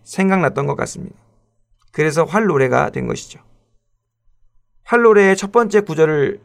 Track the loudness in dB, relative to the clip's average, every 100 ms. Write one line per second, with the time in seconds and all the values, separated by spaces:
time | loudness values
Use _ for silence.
0 | -12 -2 0 0 -2 -2 -6 -6 -8 -10
1 | -16 -20 _ _ _ _ _ _ _ -4
2 | -2 0 -2 0 0 0 2 0 -2 -4
3 | -8 -8 -12 -20 _ _ _ _ _ _
4 | _ _ _ _ _ _ _ _ -2 2
5 | 4 6 4 2 0 0 2 0 -2 0
6 | 2 2 -2 -4